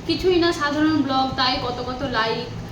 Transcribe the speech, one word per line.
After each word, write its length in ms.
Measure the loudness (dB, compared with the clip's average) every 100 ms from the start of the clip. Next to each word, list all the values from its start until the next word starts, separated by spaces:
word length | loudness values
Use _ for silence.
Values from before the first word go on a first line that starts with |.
| -4
কিছুই 280 | 0 2 4
না, 180 | 4
সাধারণ 480 | 2 0 2 2 2
ব্লগ, 280 | 2 2 0 0
তাই 220 | 0 0
কত 200 | -4 -4 -6
কত 160 | -4
লাইক, 420 | -2 -2 0 -2 -6 -10 -10